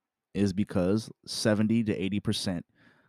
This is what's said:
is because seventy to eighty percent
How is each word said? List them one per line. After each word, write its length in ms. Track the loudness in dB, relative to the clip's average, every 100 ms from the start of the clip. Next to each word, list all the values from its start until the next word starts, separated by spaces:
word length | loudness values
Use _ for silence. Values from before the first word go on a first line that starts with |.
| _ _ _
is 180 | 0 0
because 580 | 2 -2 0 2 0 -2 -16 -12
seventy 560 | -2 2 2 2 2
to 100 | 0
eighty 260 | -2 -2 -2
percent 440 | -2 -2 -2 -6 -8 _ _ _